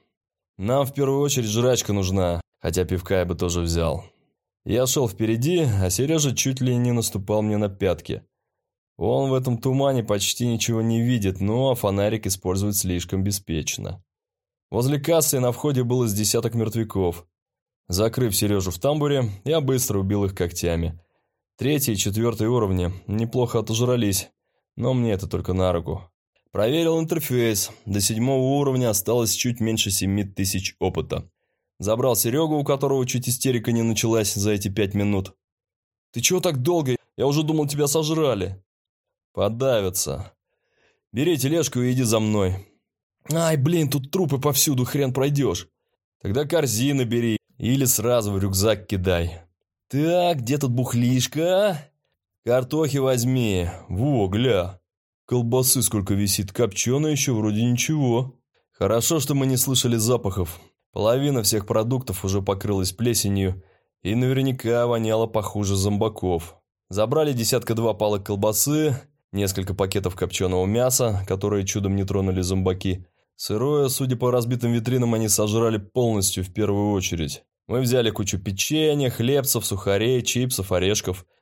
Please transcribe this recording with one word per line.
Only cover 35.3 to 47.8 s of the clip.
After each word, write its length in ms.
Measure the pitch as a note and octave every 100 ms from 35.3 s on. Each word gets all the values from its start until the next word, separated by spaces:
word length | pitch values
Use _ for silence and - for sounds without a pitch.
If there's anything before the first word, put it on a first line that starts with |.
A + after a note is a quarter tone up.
| - _ _ _ _ _ _ _
"Ты 80 | A#2
чего 180 | B2 F3+
так 220 | F3+ C#3
долго? 340 | B2+ F3 C3+ A#2+ _ -
Я 100 | C3
уже 160 | C#3+
думал, 240 | D#3 D#3+ D3
тебя 200 | D3 D3
сожрали". 760 | D#3+ D#3 D#3+ D3 G#2+ F#2 F#2+ _ _ _ _ _ _ _
"Подавятся. 960 | - G2 A2+ C3+ A#2 F#2+ F#2 - C#2 - _ _ _ _ _ _ _ _
Бери 260 | G#2+ D#3 D#3
тележку 440 | C3 E3 D3 B2
и 100 | B2
иди 120 | B2+
за 160 | A#2+ A2
мной". 460 | G#2+ G#2+ F#2+ F#2 - _ _ _ _ _ -
"Ай, 240 | D#3+ E3 D#3
блин, 320 | C3 D#3+ D3+
тут 220 | D3+ C3+
трупы 260 | F#3+ E3 C3+
повсюду, 480 | C#3+ C3 - B2+ B2
хрен 280 | C#3+ C3+
пройдешь". 540 | C3 C#3 C#3+ B2 F2 - _ _ _ _ _
"Тогда 240 | G2+ A2+ D3
корзины 580 | E3+ C#3+ G#2 C3+ C#3
бери 360 | A#2+ A#2+ A#2 A2 _ -
или 260 | G#2+ C3+